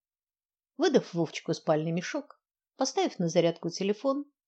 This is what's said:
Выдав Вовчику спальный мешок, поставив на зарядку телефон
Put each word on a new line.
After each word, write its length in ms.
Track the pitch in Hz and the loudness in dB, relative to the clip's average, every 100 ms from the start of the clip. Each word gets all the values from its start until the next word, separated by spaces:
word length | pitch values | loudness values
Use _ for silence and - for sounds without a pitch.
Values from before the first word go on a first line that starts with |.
| _ _ _ _ _ _ _ - | _ _ _ _ _ _ _ 0
Выдав 360 | 339 240 - | 4 4 2
Вовчику 400 | 170 160 - - | -2 -2 -4 -6
спальный 380 | 156 - 156 160 | -4 0 0 2
мешок, 500 | 165 - 294 - - _ _ _ - | -2 -4 -8 -10 -20 _ _ _ -6
поставив 420 | 269 - 330 - | -4 0 -2 0
на 100 | 170 | 0
зарядку 400 | 170 165 170 170 | 2 2 0 -6
телефон 560 | - 190 214 277 277 285 _ | -4 -4 -2 -2 -2 -6 _